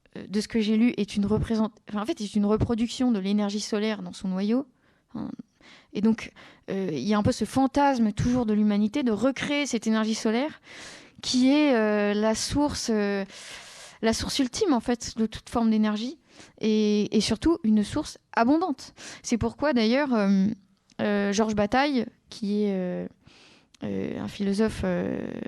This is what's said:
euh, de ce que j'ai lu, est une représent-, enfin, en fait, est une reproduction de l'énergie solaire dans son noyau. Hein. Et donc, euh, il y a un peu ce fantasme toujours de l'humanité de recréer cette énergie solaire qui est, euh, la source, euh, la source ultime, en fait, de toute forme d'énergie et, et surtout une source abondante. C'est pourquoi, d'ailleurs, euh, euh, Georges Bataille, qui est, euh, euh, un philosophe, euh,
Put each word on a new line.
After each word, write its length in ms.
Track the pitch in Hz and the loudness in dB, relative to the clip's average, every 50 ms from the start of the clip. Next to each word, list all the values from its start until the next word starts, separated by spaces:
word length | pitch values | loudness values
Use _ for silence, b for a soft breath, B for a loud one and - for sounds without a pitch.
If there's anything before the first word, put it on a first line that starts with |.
| _ _ - | _ _ -16
euh, 100 | - - - | -16 -10 -6
de 120 | 185 214 | -4 -4
ce 80 | 208 - | -4 -2
que 100 | - 233 | -2 0
j'ai 180 | 214 208 220 | 0 2 2
lu, 160 | 220 226 247 - | 4 4 2 2
est 180 | - 202 196 - | 0 -4 -4 -2
une 100 | 208 202 | -2 0
représent-, 460 | 202 214 220 226 - 226 214 220 202 - _ _ - | 0 0 0 0 0 0 0 0 -2 -4 _ _ -8
enfin, 140 | 208 208 202 | -6 -4 -4
en 20 | |
fait, 160 | 240 339 - | -4 -4 -6
est 140 | 214 196 - | -6 -4 -2
une 120 | 214 202 | 0 2
reproduction 640 | 202 214 214 214 208 240 214 233 226 - - 262 254 233 | 2 2 2 2 0 0 0 -2 -4 -2 -2 0 0 0
de 80 | 202 | 0
l'énergie 400 | 185 196 208 208 208 202 196 214 | 0 0 0 0 0 -2 -4 -4
solaire 420 | 202 - - 208 208 220 214 202 185 | -6 -4 -4 -2 -2 -2 -4 -4 -8
dans 100 | 180 185 | -12 -12
son 140 | - - | -8 -6
noyau. 400 | 190 185 185 196 208 226 262 285 - _ _ _ _ _ _ _ _ - | -6 -4 -2 0 0 0 0 -2 -4 _ _ _ _ _ _ _ _ -12
Hein. 140 | - - - - - - _ _ b b b b b b b b | -10 -10 -10 -10 -14 -16 _ _ b b b b b b b b
Et 80 | 208 | 0
donc, 320 | 190 226 220 - - - - B B B B B B - | 2 2 2 0 -2 -12 -16 B B B B B B -8
euh, 200 | - 190 190 180 | -6 -4 -4 -4
il 160 | 160 139 127 | -4 -4 -2
y 80 | 196 214 | 0 0
a 40 | 208 | 2
un 40 | 208 | 2
peu 80 | 254 | 2
ce 140 | 247 - 220 | 0 0 -2
fantasme 680 | - - 262 269 262 - 285 285 277 277 247 226 208 202 | -2 0 2 2 2 4 4 4 4 4 2 2 0 0
toujours 340 | - - 247 247 254 247 | 0 0 0 2 2 2
de 80 | 214 214 | 2 2
l'humanité 500 | 208 214 208 208 202 214 214 208 294 294 | 2 2 2 2 2 2 0 0 0 0
de 80 | 247 214 | 0 0
recréer 540 | 196 220 269 262 - - - 294 285 294 | 2 2 0 0 0 -2 -2 -2 -2 -2
cette 200 | 254 - 220 - | -2 -2 -2 0
énergie 300 | 220 220 220 220 214 220 | 0 0 0 0 0 -2
solaire 440 | - - 226 214 240 269 311 - - B B B B B B B B B B B B - | -2 0 0 0 0 -2 -4 -6 -10 B B B B B B B B B B B B -6
qui 300 | - - 254 247 262 277 | -2 2 4 4 6 6
est, 240 | 302 302 294 262 | 6 4 4 4
euh, 360 | 226 220 214 208 208 208 202 208 | 4 4 2 2 2 2 2 2
la 220 | 208 214 220 220 | 2 2 2 0
source, 560 | 220 - - - 277 294 285 - - - - 226 | 0 -2 -2 0 0 0 0 0 -2 -2 0 0
euh, 320 | 214 208 202 202 196 190 190 B B B B B B B B B B B B B B B | 0 0 0 0 -2 -4 -6 B B B B B B B B B B B B B B B
la 100 | 226 226 | 0 0
source 260 | - - 196 - - | 0 -2 -2 0 0
ultime, 320 | 269 247 - - 440 381 277 | 0 0 0 0 2 2 2
en 80 | 233 | 2
fait, 360 | - - 247 233 - - - | 2 0 -2 -2 -4 -6 -4
de 100 | - 220 | -2 -4
toute 220 | 220 - - - - | -4 -4 -8 -10 -4
forme 220 | - 254 233 226 | -2 0 2 2
d'énergie 480 | 220 220 214 214 208 208 220 254 330 - B B B B B B B B | 4 4 2 2 0 -2 -4 -8 -10 -12 B B B B B B B B
et, 540 | - 220 214 214 214 208 208 208 202 - - | 0 0 2 2 4 4 2 2 2 2 2
et 60 | 220 | 2
surtout 380 | 196 - 226 - - 320 339 - - | 2 2 0 0 2 2 2 2 2
une 200 | 220 214 214 208 | 2 4 4 2
source 320 | - - 190 208 - - - _ _ - | 0 -2 -6 -6 -6 -10 -18 _ _ 0
abondante. 640 | - 233 233 294 330 359 359 277 - - - - B B B B B B | 2 4 4 4 2 2 0 -4 -6 -10 -18 -20 B B B B B B
C'est 140 | - 247 | -2 -2
pourquoi, 380 | 214 233 233 220 - - 294 302 | 0 0 -2 -4 -2 -2 0 2
d'ailleurs, 400 | 240 220 220 240 269 302 277 247 | 2 2 2 2 2 2 2 2
euh, 320 | 220 202 196 202 190 190 202 - - - _ _ _ _ _ _ - - | 2 4 4 4 4 2 2 0 -4 -10 _ _ _ _ _ _ -4 -2
euh, 300 | 214 202 202 202 202 202 | 0 0 0 0 0 2
Georges 220 | 196 220 220 214 | 0 0 0 2
Bataille, 520 | 202 208 202 - 254 277 302 285 247 214 - - _ _ - | 0 0 2 2 2 2 2 2 0 -2 -4 -8 _ _ -20
qui 320 | - - - 196 208 208 208 | -12 -6 -4 -2 0 0 0
est, 100 | 208 196 | 0 0
euh, 340 | 185 180 180 180 180 180 180 - _ _ b b b b b b b b b b - - | -2 -2 -4 -4 -6 -8 -10 -12 _ _ b b b b b b b b b b -12 -8
euh, 360 | 214 196 190 - - - - | -6 -6 -4 -4 -6 -6 -6
un 100 | - 208 | -8 -8
philosophe, 520 | - - 208 196 196 196 226 220 220 - - | -6 -4 -2 -2 0 2 0 0 0 -2 -2
euh, 420 | 190 180 175 180 - - - - - - - - | -2 -2 -2 -2 -4 -4 -6 -6 -8 -10 -10 -10